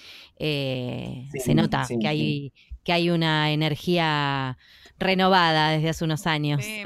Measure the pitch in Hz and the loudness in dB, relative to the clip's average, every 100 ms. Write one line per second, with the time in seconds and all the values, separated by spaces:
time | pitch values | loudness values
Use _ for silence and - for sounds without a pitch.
0 | - - - - 156 147 135 127 123 123 | -20 -20 -20 -8 -4 -2 -4 -4 -6 -8
1 | 123 127 135 143 - 151 160 135 127 120 | -8 -12 -12 -6 0 2 2 0 -2 -4
2 | - 151 151 147 139 - - - - 175 | -2 -2 -2 -4 -8 -16 -18 -10 -2 0
3 | 170 170 165 156 151 151 156 151 - 175 | 2 2 2 2 2 0 0 -2 0 0
4 | 160 147 143 139 131 127 _ - - - | 2 0 0 -2 -4 -8 _ -20 -20 -6
5 | 185 185 185 190 170 156 156 156 160 160 | 0 2 4 6 6 4 4 2 0 0
6 | 165 156 170 151 147 143 131 214 | -2 -2 0 0 0 -2 -2 -2